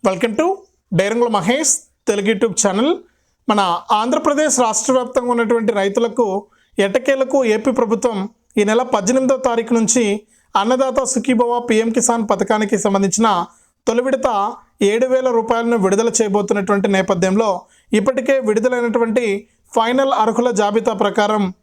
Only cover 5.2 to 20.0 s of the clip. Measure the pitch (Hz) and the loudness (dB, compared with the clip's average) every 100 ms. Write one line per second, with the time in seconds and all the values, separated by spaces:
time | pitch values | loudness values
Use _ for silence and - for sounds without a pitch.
5.2 | 247 240 226 233 220 208 196 202 233 226 | -2 -2 0 0 0 0 0 0 -2 -2
6.2 | 226 190 202 _ _ - 196 202 - 269 | -2 -2 -8 _ _ -2 0 0 0 -2
7.2 | 262 277 247 214 220 247 233 220 247 208 | 0 0 2 0 0 0 0 0 -2 -4
8.2 | 202 _ _ - 208 220 254 262 190 254 | -8 _ _ -2 0 0 0 -2 0 0
9.2 | 262 269 262 233 226 233 220 - 220 208 | 0 0 0 -2 0 0 2 0 0 -2
10.2 | - _ _ 208 208 254 262 254 254 - | -8 _ _ -2 0 0 0 -2 -2 -4
11.2 | 208 247 240 240 240 220 226 233 233 233 | 0 0 2 -2 0 0 2 0 0 -2
12.2 | 214 196 226 214 214 208 202 196 196 185 | 0 -2 0 0 0 0 0 0 0 2
13.2 | 226 185 175 _ _ _ - 226 254 262 | 2 2 -4 _ _ _ -4 -2 0 0
14.2 | 254 214 202 - _ _ 196 220 254 254 | 2 2 0 -4 _ _ 0 2 2 2
15.2 | 254 233 226 233 233 233 190 196 233 226 | 2 0 0 0 2 2 2 2 0 0
16.2 | 214 202 208 202 196 202 196 196 185 190 | 0 0 0 -2 0 0 2 0 0 0
17.2 | 185 196 220 180 - _ _ 214 208 254 | 0 2 0 -2 -6 _ _ 0 2 -2
18.2 | 247 269 220 214 233 247 240 233 233 226 | 0 0 2 0 0 0 0 0 0 0
19.2 | 233 202 - _ _ - 226 254 | -2 -4 -8 _ _ -2 0 0